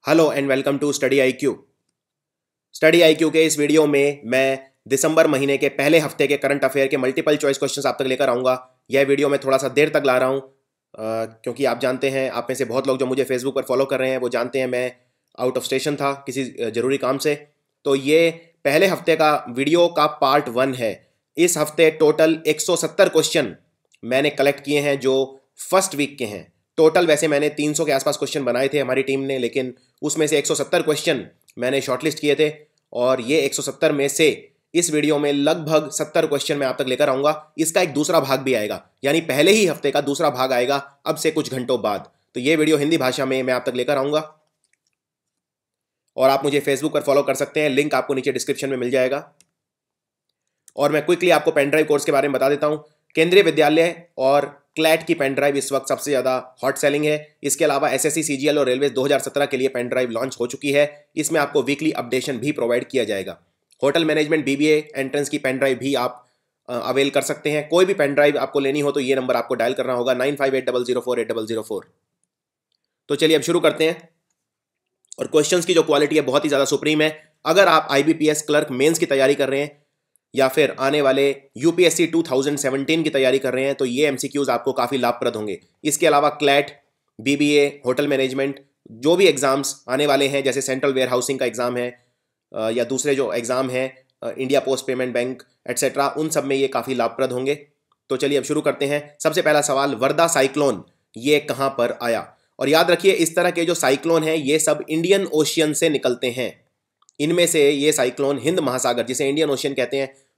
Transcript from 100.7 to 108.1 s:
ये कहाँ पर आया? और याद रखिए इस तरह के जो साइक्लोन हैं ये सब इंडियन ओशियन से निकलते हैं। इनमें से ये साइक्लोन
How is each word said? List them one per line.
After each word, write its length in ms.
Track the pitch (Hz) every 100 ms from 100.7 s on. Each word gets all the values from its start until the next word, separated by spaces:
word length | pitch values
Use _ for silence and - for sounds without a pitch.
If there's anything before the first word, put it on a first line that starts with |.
| 101 - _ _ 110
ये 240 | 127 147
कहाँ 300 | 147 127 139
पर 280 | 131 117 -
आया? 340 | 117 110 - _ _ -
और 100 | 135
याद 220 | 160 170
रखिए 220 | 175 190
इस 240 | 185 165 180
तरह 140 | 175
के 140 | 170
जो 100 | 170
साइक्लोन 480 | 165 135 139 165 165
हैं 140 | 156 160
ये 220 | 135 156
सब 260 | 156 151 -
इंडियन 360 | 160 170 196 196
ओशियन 460 | 151 151 - 156
से 160 | 147 165
निकलते 420 | 143 127 123 127
हैं। 360 | 120 113 - _ _ _ _ _ _
इनमें 260 | 147 175 170
से 240 | 160 143
ये 220 | 147 147
साइक्लोन 460 | 147 127